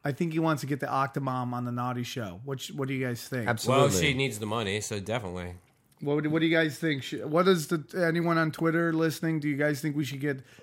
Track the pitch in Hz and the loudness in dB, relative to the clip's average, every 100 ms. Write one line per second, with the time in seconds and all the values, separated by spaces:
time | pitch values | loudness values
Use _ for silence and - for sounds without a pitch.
0 | 139 131 170 160 160 151 135 143 147 135 | -2 0 0 2 2 2 0 -2 0 0
1 | 135 143 131 127 123 123 123 120 123 123 | 0 -2 -2 -2 -2 -4 -4 -2 -2 -4
2 | 117 - 104 87 135 135 - 147 135 131 | -6 -6 -8 -8 -8 -8 -8 -6 -4 -2
3 | 127 120 - 131 113 117 117 135 139 95 | -2 -4 -4 -4 0 0 4 6 6 6
4 | 151 131 135 107 107 113 104 104 - 104 | 2 2 0 -2 -4 -2 0 -2 -2 -6
5 | 98 120 92 90 90 90 _ _ _ _ | -4 -4 -4 -6 -8 -10 _ _ _ _
6 | 147 147 151 160 160 165 160 135 160 139 | -2 0 0 2 2 2 2 0 -2 -2
7 | - 147 127 156 185 185 147 170 139 190 | -4 -8 0 4 6 4 2 -2 -2 0
8 | 170 170 170 165 160 - 165 160 170 160 | 2 2 2 2 2 0 2 2 2 2
9 | 160 156 160 160 151 139 147 143 156 143 | 0 0 -2 0 -2 0 0 0 -2 -2
10 | 131 135 147 131 - - | -4 -4 -4 -4 -10 -20